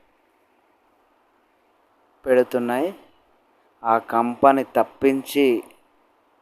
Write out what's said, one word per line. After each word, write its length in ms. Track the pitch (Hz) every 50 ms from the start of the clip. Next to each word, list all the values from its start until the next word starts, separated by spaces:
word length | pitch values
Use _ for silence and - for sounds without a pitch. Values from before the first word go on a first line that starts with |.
| _ _ _ _ _ _ _ _ _ _ _ _ _ _ _ _ _ _ _ _ _ _ _ _ _ _ _ _ _ _ _ _ _ _ _ _ _ _ _ _ _ _ _ _ -
పెడుతున్నాయి. 640 | 135 127 127 123 - - 127 120 120 123 127 151 185 196 - - _ _ _ _ _ _ _ _ _ _ _ _ _ _ _ -
ఆ 100 | 113 113 113 113 - -
కంపని 500 | 117 117 120 120 - - 139 135 135 123 - -
తప్పించి 680 | 113 107 - - - 135 135 135 135 131 - - 143 139 131 120 107 - - - _ _ _ _ _ _ _ _ _ _ _ _ _